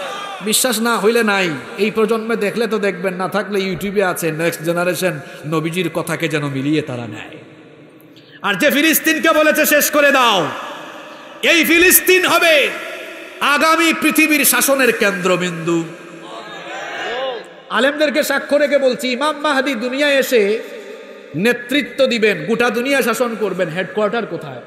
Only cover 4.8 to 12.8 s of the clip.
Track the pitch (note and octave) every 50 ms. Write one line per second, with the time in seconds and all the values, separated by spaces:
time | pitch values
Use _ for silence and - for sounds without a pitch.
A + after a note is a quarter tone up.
4.8 | F3 F3+ F3 C#3+ F#3 F3+ D#3+ D3 C3+ - - - - D3 E3 D#3+ D3+ E3+ E3 F3+
5.8 | F3+ E3 - F3+ D3+ - D#3+ C#3+ D#3+ D#3+ D3+ D3+ D3 C#3+ C3+ C3+ C3 D3 D#3 D3+
6.8 | C3 - B2+ A#2+ A#2+ A2 G#2+ G#2+ F2+ D#2+ - - - - - - - - - -
7.8 | - - - - - - - - - - - - - F#3+ G3+ F3 D4 C#4+ A3 C#4
8.8 | D4 D#4+ D4 - - D#4+ D#4+ D#4 G#3+ D#4+ D#4 D4+ D#4 D#4 D4+ D4+ D4+ - D4+ D4
9.8 | C#4 - - D4 C#4+ C#4 C4 C4+ B3+ A#3 G#3 F#3+ D#3+ C3+ - - - - - -
10.8 | - - - - - - - - - - - - - B3 E4 E4+ D4 G#3+ D#4+ E4+
11.8 | F4 F#4 - - - - F#4 F#4 F4+ C#4+ D4+ E4+ F4 E4 D#4+ C#4+ B3 G3+ - -